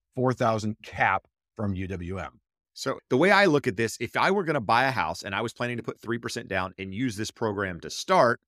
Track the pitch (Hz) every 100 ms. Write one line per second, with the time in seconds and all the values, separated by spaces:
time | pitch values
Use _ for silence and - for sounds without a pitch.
0 | _ - 127 127 120 110 104 107 - -
1 | 120 95 _ _ _ - 104 92 95 92
2 | 85 95 71 64 _ _ _ - 135 -
3 | - 127 180 196 202 147 127 92 113 -
4 | 117 131 143 196 165 151 98 113 135 117
5 | 80 85 101 98 117 - 120 120 - -
6 | 107 117 117 120 - 95 92 92 95 95
7 | 131 101 110 - 113 101 98 85 76 -
8 | - 185 127 120